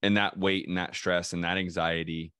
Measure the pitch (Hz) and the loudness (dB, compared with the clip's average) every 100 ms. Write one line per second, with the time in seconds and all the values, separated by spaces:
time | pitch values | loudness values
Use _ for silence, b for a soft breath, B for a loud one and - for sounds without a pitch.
0 | 101 104 101 - 95 95 - 90 90 - | 4 4 4 2 2 2 0 -4 -4 -4
1 | - 90 87 87 85 92 90 87 82 82 | 0 0 0 -4 -2 -2 -2 -2 0 0
2 | 82 82 80 _ | -2 -6 -8 _